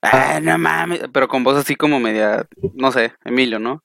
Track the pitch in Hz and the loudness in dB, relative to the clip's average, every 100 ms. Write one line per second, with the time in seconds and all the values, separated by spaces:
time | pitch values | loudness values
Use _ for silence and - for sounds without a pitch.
0 | - 131 143 156 160 165 160 165 170 175 | 2 2 2 0 0 0 0 0 -2 -6
1 | - 139 131 135 123 139 139 143 151 139 | -2 -2 0 0 2 0 0 0 0 2
2 | 113 107 107 110 - - 92 131 131 127 | 0 0 0 0 -4 -8 -8 -2 0 2
3 | 113 - - 123 127 110 117 151 | -2 -4 -4 0 0 0 -6 -8